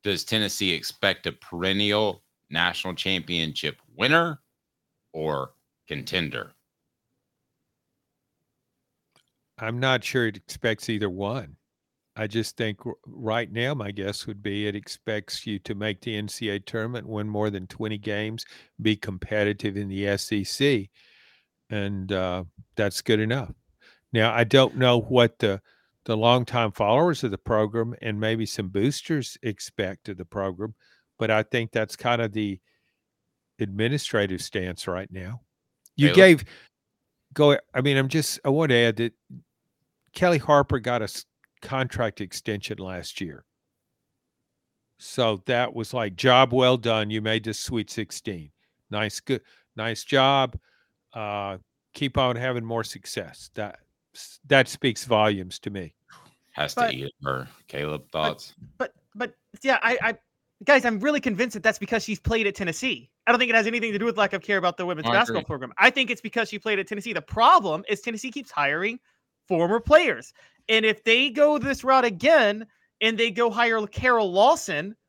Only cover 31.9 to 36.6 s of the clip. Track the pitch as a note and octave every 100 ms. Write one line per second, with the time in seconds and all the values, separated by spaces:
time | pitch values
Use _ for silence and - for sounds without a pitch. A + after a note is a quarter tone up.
31.9 | - B2 A#2+ A2+ G#2+ G#2 F#2+ _ _ _
32.9 | _ _ _ _ _ _ _ G#2+ G2 A2+
33.9 | C#3+ - A2+ G2+ F2+ - G#2 F2+ F2+ -
34.9 | F2+ G2 F#2 F#2 A#2+ _ _ _ _ _
35.9 | - D3 - F#3+ D#3 - -